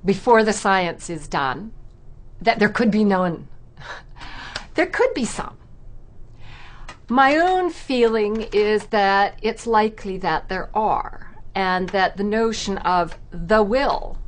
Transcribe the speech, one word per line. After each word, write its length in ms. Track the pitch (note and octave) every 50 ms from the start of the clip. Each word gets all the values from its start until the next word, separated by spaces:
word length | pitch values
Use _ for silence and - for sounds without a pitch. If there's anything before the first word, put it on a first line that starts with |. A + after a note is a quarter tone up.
| -
before 360 | F3+ A#3 - - B3+ A#3 A3
the 120 | A3 G#3+ G3+
science 560 | G3+ - G3+ G3 F#3+ F3+ E3+ - - - -
is 180 | E3+ D#3 D3 -
done 420 | - E3 C#3+ C3+ B2+ C#3 G#3 A3+ - - - - - - - - - - - - - -
that 180 | - A3+ - -
there 120 | G#3 G3+
could 200 | G#3 - A#3+ A3
be 140 | G3 G#3+ G#3+
none? 420 | G3+ F#3+ F#3 F#3 F3+ E3 - - - - - - - - -
<laughs> 60 | - - - - - - - - - - - - - - - - - -
There 140 | - - F4+
could 260 | F4+ - - A#4 C5+ B4
be 100 | - A#3+
some. 320 | G#3 - - D3+ - - - - - - - - - - - - - - - - - - - - - - - - - - - - - - - - -
My 280 | A#3 C4+ C4+ C4+ C#4+
own 340 | D#4 E4+ F#4 F#4 F#4 F#4 F4
feeling 720 | E4 - - - C4 B3 A#3 A3+ A3+ A3 G#3 G#3 G#3+ A3 G#3+ -
is 340 | - G#3 G#3 G#3 G#3+ G#3 G#3
that 520 | - - G#3 G3 G3 G3 G3 G3+ F#3+ - -
it's 260 | - A3 A3 - -
likely 520 | A#3 A3+ G#3+ G#3+ A3 G#3+ - - G3+ F#3 F#3+
that 300 | F#3+ E3+ D#3+ D3+ - -
there 180 | F#3+ F#3 - - -
are, 600 | G#3+ A3 - C#3 - - - - - - - - - - - -
and 340 | G3 F#3+ F#3 F#3 F#3 F#3+ F3+
that 280 | - G3 F#3 F3+ - F3+
the 60 | G3+
notion 520 | G#3 G#3 A3 A3+ A3+ A3 - - G3+ F#3+ F#3
of 400 | - E3+ F3+ F3+ E3+ E3 - - - -
the 320 | - F3 E3+ E3 G#3+ A3
will 560 | G#3+ G3 A3 C4 C#4+ A#3 D3 - - - - - -